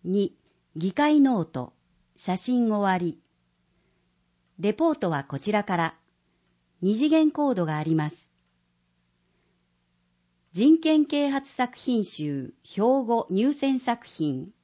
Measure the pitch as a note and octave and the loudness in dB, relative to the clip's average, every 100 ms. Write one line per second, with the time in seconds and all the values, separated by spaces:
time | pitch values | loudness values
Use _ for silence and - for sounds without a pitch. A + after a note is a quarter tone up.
0 | F3 G3 G3 _ _ _ _ - F3+ F#3+ | -2 -2 -2 _ _ _ _ -6 -6 0
1 | D4 D4+ C4+ A#3+ D#3+ C3 B2+ _ _ _ | 2 6 4 2 -2 -6 -10 _ _ _
2 | _ _ - F#3 - B3 A#3 G#3 G3+ F#3 | _ _ -6 -6 -2 0 2 0 0 0
3 | F3 - _ _ _ _ _ _ _ _ | -2 -6 _ _ _ _ _ _ _ _
4 | _ _ _ _ _ _ F#3+ G#3 E4 D4+ | _ _ _ _ _ _ -4 0 0 0
5 | F#3+ D3+ C#3 C#3 G#3 G#3 G3+ F3+ D#3+ - | -2 -4 -4 -8 -2 -2 -2 -2 -2 -6
6 | _ _ _ _ _ _ _ _ F3+ G#3+ | _ _ _ _ _ _ _ _ -2 0
7 | D4 D#4+ D#4 D4+ D4 G#3+ E3 D3+ D#3 D#3+ | 2 4 2 2 -2 0 -2 -2 0 0
8 | D3+ - - _ _ _ _ _ _ _ | -2 -8 -20 _ _ _ _ _ _ _
9 | _ _ _ _ _ _ _ _ _ _ | _ _ _ _ _ _ _ _ _ _
10 | _ _ _ _ _ E3+ B3+ D#4+ D#4 D#4 | _ _ _ _ _ 0 4 4 4 2
11 | D4 D4 C#4+ C#4 C4+ - B3 - - A#3+ | 2 0 0 -2 -6 -4 -4 -4 -4 -2
12 | G3 - D3+ C#3 B2+ - - - A3+ C4+ | -2 -6 -6 -6 -8 -14 -14 -2 2 2
13 | A#3 A#3 - F#3+ B3 C#4+ C#4 C4 B3 A#3 | 0 -2 0 0 0 0 -2 -2 -2 -6
14 | - - D#3 C3 E3 - | -8 -6 -4 -4 -8 -18